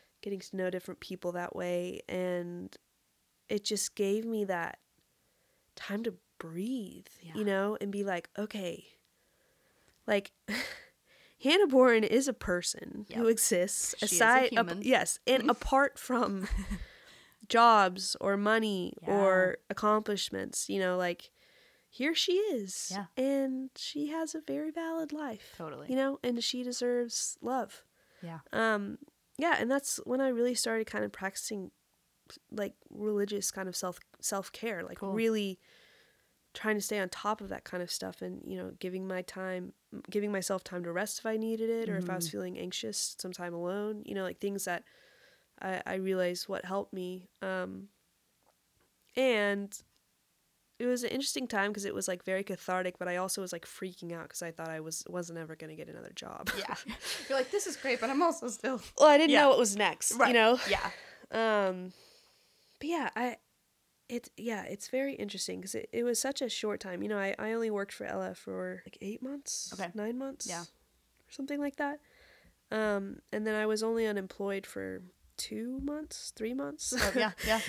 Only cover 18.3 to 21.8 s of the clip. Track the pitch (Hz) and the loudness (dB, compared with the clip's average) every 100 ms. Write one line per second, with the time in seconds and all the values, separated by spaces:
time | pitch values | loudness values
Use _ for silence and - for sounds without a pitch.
18.3 | 196 208 226 220 190 175 - 165 202 190 | 2 4 4 2 0 -4 -6 0 4 6
19.3 | 185 185 - - 202 214 214 214 196 - | 8 6 2 -6 0 2 4 2 -2 -2
20.3 | 95 98 - - 196 185 180 180 175 - | -4 -4 -4 -2 0 2 2 0 -2 -10
21.3 | _ _ _ _ _ | _ _ _ _ _